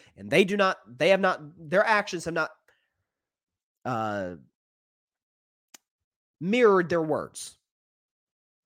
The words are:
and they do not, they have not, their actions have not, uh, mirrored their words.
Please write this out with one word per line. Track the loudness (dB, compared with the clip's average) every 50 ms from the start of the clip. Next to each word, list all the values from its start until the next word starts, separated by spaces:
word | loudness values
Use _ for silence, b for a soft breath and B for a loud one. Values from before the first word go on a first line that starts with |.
| b b b
and | -20 -8 0
they | 2 2 2
do | 2 2
not, | 0 0 0 0 -4 _ -20
they | -6 -2 2 2
have | 4 4
not, | 2 0 -2 -2 -8 -16 -20 -20
their | -10 -2 0 2 2
actions | 2 2 0 0 -4 -8 -8 -8
have | -6 -4
not, | -4 -4 -6 -8 _ _ _ _ _ _ _ _ _ _ _ _ _ _ _ _ _ _ _ _ _ _ _ _ _ _
uh, | -6 -6 -4 -4 -4 -4 -6 -6 -8 -10 -14 -18 _ _ _ _ _ _ _ _ _ _ _ _ _ _ _ _ _ _ _ _ _ _ _ _ _ _ -20 _ _ _ _ _ _ _ _ _ _ _ _
mirrored | -4 -2 2 4 6 6 6 4 2 2
their | 0 -2
words. | 0 -2 -2 -4 -4 -8 -12 -16 -18 -18 -18 _ _ _ _ _ _ _ _ _ _ _ _ _ _ _ _ _ _ _ _ _ _